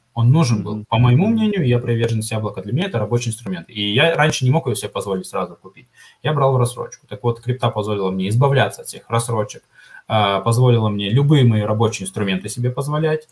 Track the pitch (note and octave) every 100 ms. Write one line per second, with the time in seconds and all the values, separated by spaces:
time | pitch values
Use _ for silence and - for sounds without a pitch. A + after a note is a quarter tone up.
0 | _ - A#2 D3+ C3 G#2+ E2 G#2+ G#2+ A2+
1 | A#2+ B2+ G#3 A3+ G#3+ G3+ C3 A#2+ B2 A#2
2 | A2+ A2+ G#2+ A2 G#2+ - G2+ C3 G3 E3
3 | A2+ A#2+ A#2 G#2 G2 F2+ - G#2 G#2 A2
4 | E3 E3 D#3 - B2+ D#3 C3 G#2 G#2 G2+
5 | G2 F#2+ F#2 G2 F2+ F2 F#2+ - - _
6 | - _ D3 D3 C3+ B2+ A#2+ - F#2+ -
7 | _ G#2+ A#2+ A#2 A#2+ A#2+ A#2 A2 G#2 G2+
8 | F#2+ F#2+ F#2+ A#2 C#3 C3+ G2+ - - -
9 | - A#2 A#2 A2+ G#2 - - _ - -
10 | - A2 G2+ G2 A2+ A#2 B2+ A#2 A2 G2+
11 | G2+ B2+ C#3+ D3+ A#2+ G#2+ G#2 G#2+ A2+ -
12 | F#2 - G2 F#2 G2+ - B2 A#2+ C#3+ D3+
13 | D#3 D#3 -